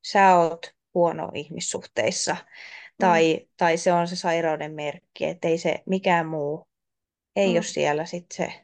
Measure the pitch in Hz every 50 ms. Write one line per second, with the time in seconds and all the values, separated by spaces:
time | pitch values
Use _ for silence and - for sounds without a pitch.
0 | - - - 202 196 190 185 175 170 160 165 - - - _ _ _ _ _ 180
1 | 170 165 165 160 - - - - 151 147 165 175 - - - 185 - - _ -
2 | 110 120 185 - - - - 175 - _ - - - - - - - - _ -
3 | 196 185 170 165 165 160 156 - - _ _ - 185 170 165 175 - 185 175 175
4 | 170 175 180 180 - 175 165 165 165 160 156 151 151 151 156 151 151 147 139 -
5 | _ _ _ - 156 156 175 - - 170 165 175 - 170 - - _ - 190 190
6 | 190 190 175 170 160 160 160 156 143 143 151 - - _ _ _ _ _ _ _
7 | _ _ _ _ _ _ _ 202 196 190 175 170 170 - - 151 147 147 147 151
8 | 165 170 - 175 175 _ - - 175 - - -